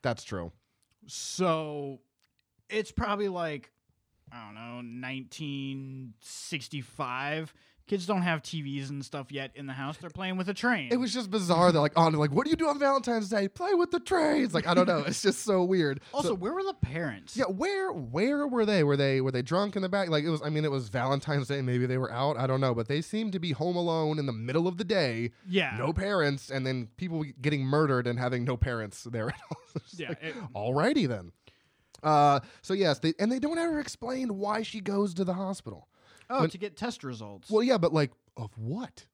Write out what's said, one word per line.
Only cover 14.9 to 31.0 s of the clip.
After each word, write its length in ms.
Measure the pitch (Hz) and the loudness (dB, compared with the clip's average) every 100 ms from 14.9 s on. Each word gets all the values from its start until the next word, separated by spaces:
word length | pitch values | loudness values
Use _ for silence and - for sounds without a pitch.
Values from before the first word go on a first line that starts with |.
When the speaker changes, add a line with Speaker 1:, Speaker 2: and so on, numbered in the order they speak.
| 170 139 | 4 0
Speaker 1:
It's 160 | - | 2
just 220 | - 185 | 0 0
so 200 | - 190 | 2 2
weird. 380 | 180 190 151 139 - | 4 4 2 0 -4
Speaker 2:
<laughs> 40 | |
Also, 180 | 277 277 | -2 0
Speaker 1:
So 40 | |
Speaker 2:
where 200 | 202 185 | 0 -2
were 100 | 349 | -2
the 100 | 392 | -4
parents? 640 | - - 151 160 98 - - | -2 -4 -2 -6 -6 -10 -2
Speaker 1:
Yeah, 80 | 254 | -2
where, 460 | 190 381 403 185 | 0 -2 0 -2
where 560 | 180 123 135 233 285 294 | -4 -6 0 2 2 0
were 180 | 240 214 | 0 2
they? 180 | 202 | 4
Were 140 | 147 143 | 4 4
they, 240 | 139 135 | 4 2
were 100 | 131 | 2
they 100 | 127 | 0
drunk 320 | 127 175 202 196 | 0 0 2 0
in 60 | |
the 60 | 185 | 0
back? 200 | 196 180 | 0 2
Like, 140 | 151 | 2
it 60 | 151 | 2
was, 120 | 156 | 0
I 80 | 147 | 0
mean, 160 | 151 151 | 0 2
it 60 | |
was 180 | 139 113 | 0 -2
Valentine's 580 | 120 127 139 151 143 127 | -2 2 0 0 -2 0
Day. 140 | 139 | -2
Maybe 240 | 127 123 123 | 0 2 2
they 140 | 127 | 0
were 120 | 127 | -2
out. 240 | 117 139 123 | 0 0 2
I 100 | 131 | 0
don't 140 | 131 | 2
know. 120 | 135 | 2
But 140 | 117 113 | 2 0
they 140 | 147 | -2
seemed 320 | - 214 226 | -2 -4 -2
to 60 | 185 | -2
be 120 | 170 | -2
home 240 | 135 160 175 | -2 0 0
alone 420 | 175 165 156 151 | 0 0 0 0
in 80 | 143 | -2
the 80 | |
middle 340 | 113 117 147 175 | -2 -2 0 0
of 100 | 180 | -2
the 60 | |
day. 480 | 180 202 139 113 120 - 190 | -2 2 2 0 -4 -6 -2
Speaker 2:
Yeah. 280 | 185 151 113 | 0 0 -2
Speaker 1:
No 160 | 135 | -2
parents, 560 | 160 190 202 147 139 - | 0 0 2 2 0 -4
and 160 | 135 131 | -4 -2
then 220 | 131 113 - | -2 -6 -8
people 260 | 180 165 151 131 | -6 -4 -6 -2
getting 200 | 139 151 | -2 0
murdered 440 | 131 147 156 127 120 | 2 4 4 4 2
and 100 | 120 | 0
having 260 | 127 123 | 0 0
no 140 | 123 123 | 0 2
parents 460 | - 117 107 - | 0 0 -6 -10
there 260 | 120 117 110 | -6 -2 -2
at 60 | - - | -4 -10
all. 60 | - - | -14 -8
<laughs> 100 | - | -10
It's 240 | - 170 | -10 -12
Speaker 2:
Yeah, 100 | 147 | -8
Speaker 1:
like, 140 | 160 | -8
Speaker 2:
it 120 | 160 240 160 101 | -8 -10 -10 -4
Speaker 1:
alrighty 520 | 110 135 196 294 | 0 4 4 4